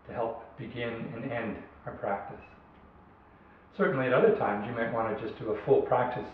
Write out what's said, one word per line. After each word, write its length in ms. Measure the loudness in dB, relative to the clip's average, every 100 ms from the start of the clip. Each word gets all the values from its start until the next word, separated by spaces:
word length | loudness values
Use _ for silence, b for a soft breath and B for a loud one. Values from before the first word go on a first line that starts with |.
| -10
to 60 |
help 320 | -4 -2 -4 -10 -12
begin 540 | -10 -6 -6 -6 -8
and 180 | -8 -6
end 240 | -4 -4 -6 -12 -14 -14
our 60 |
practice. 520 | -6 -2 -2 -4 -12 -16 -20 -20 -20 -20 -20 -20 -20 B B B B B 0
Certainly 300 | 2 4 4
at 60 |
other 220 | 6 6 6
times, 300 | 2 0 -4
you 80 |
might 180 | -2 -2
want 240 | 0 -2 -2
to 100 | -6
just 120 | -6
do 140 | -4
a 120 | -2
full 160 | 4 4
practice 440 | 4 2 2 -2 -8